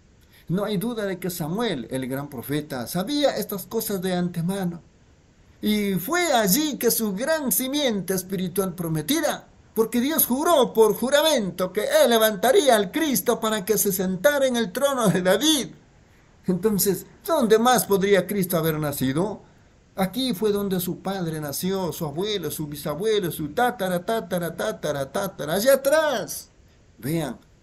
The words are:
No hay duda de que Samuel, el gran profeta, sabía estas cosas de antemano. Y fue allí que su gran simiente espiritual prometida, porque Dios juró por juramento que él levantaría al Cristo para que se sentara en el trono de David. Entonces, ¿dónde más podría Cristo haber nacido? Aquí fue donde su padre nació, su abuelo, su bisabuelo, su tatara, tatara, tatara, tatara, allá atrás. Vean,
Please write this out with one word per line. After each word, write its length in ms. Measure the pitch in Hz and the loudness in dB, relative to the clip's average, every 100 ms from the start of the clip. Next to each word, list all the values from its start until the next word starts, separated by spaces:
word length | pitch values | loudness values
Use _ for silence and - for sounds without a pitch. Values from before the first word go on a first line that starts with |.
| _ _ _ _ - | _ _ _ _ -4
No 160 | 180 | -2
hay 140 | 208 208 | -2 -2
duda 260 | 226 226 | -4 -4
de 140 | 202 180 | -4 -4
que 100 | 185 | -6
Samuel, 580 | 180 151 190 233 151 110 | -6 -6 -4 -2 -4 -6
el 160 | 131 127 | -6 -6
gran 240 | 135 143 | -6 -8
profeta, 560 | 131 113 147 151 135 113 | -10 -6 -6 -4 -8 -6
sabía 500 | 175 202 294 277 - | -6 -4 0 0 0
estas 300 | 202 202 - | -6 -8 -6
cosas 340 | 226 220 202 | -6 -4 -4
de 140 | 185 | -2
antemano. 680 | 180 175 175 165 196 180 165 - _ _ _ _ _ _ _ | -2 -2 -2 -4 -2 -4 -6 -14 _ _ _ _ _ _ _
Y 340 | 208 214 202 | -2 0 0
fue 360 | 190 185 349 339 | -2 -2 0 2
allí 420 | 254 208 220 302 226 | 2 2 0 -2 -2
que 140 | 233 | -2
su 240 | 226 220 | 0 -2
gran 360 | 190 269 320 269 | -2 -2 -2 -2
simiente 640 | - 254 294 277 202 175 | -2 -2 0 0 0 -2
espiritual 600 | 185 - 190 185 180 190 | -4 -4 -6 -4 -2 -2
prometida, 760 | 175 165 160 151 311 294 185 - _ _ | -4 -2 -2 0 0 0 -4 -10 _ _
porque 240 | - 220 240 | -2 0 0
Dios 280 | 262 320 - | 0 0 0
juró 480 | 254 339 320 220 | 0 4 4 4
por 200 | 214 214 | 6 4
juramento 760 | 202 240 285 311 285 190 160 185 | 4 2 4 4 2 0 -4 -4
que 120 | - | -2
él 260 | 208 311 269 | 2 4 6
levantaría 680 | 226 220 202 226 392 285 220 | 6 4 4 4 4 6 4
al 140 | 190 | 2
Cristo 500 | 302 320 220 - 226 | 0 0 0 0 0
para 240 | 220 214 | 0 -2
que 140 | 185 202 | 0 0
se 120 | 208 | 0
sentara 560 | 185 185 185 285 294 269 | 0 -2 2 2 4 2
en 100 | 240 | 2
el 160 | 220 | -2
trono 360 | 240 285 262 220 | 0 0 2 2
de 140 | 180 | 4
David. 460 | 180 214 294 302 180 - _ _ _ _ _ _ - | 2 4 4 2 -2 -12 _ _ _ _ _ _ -4
Entonces, 600 | 180 220 202 202 185 - - - | 0 0 2 0 0 -4 -10 -2
¿dónde 320 | 320 226 220 | 2 4 4
más 280 | 240 240 - | 6 4 2
podría 400 | 196 196 196 180 | 0 4 2 2
Cristo 320 | 202 180 175 | -2 0 0
haber 200 | 160 151 | 0 0
nacido? 640 | 151 123 131 135 208 - - _ _ _ _ - | -2 -2 -2 0 -2 -6 -16 _ _ _ _ -4
Aquí 380 | 190 208 262 | -4 -2 -4
fue 180 | 190 214 | 0 -2
donde 280 | 202 202 185 | 0 -2 -2
su 180 | 185 165 | -4 -6
padre 420 | 190 196 165 156 | -6 -6 -6 -6
nació, 540 | 147 139 180 190 180 | -8 -6 -4 -2 -4
su 100 | - | -6
abuelo, 460 | 160 143 208 208 151 | -6 -4 -4 -2 -4
su 160 | 143 151 | -6 -8
bisabuelo, 640 | 147 - 147 220 208 175 | -6 -6 -2 0 0 0
su 180 | 139 151 | -4 -4
tatara, 500 | - 247 233 185 180 | 0 0 0 -2 -2
tatara, 500 | 185 226 175 185 170 | -2 -4 -2 -4 -4
tatara, 560 | 160 214 208 156 143 139 | -4 -6 -4 -4 -4 -4
tatara, 440 | 196 196 - 147 | -4 -6 -6 -4
allá 200 | 185 240 | 0 4
atrás. 760 | 269 269 311 311 240 151 - - _ _ _ _ - | 4 4 4 4 0 -4 -10 -14 _ _ _ _ -10
Vean, 400 | 135 165 143 113 _ _ | -4 -2 -4 -8 _ _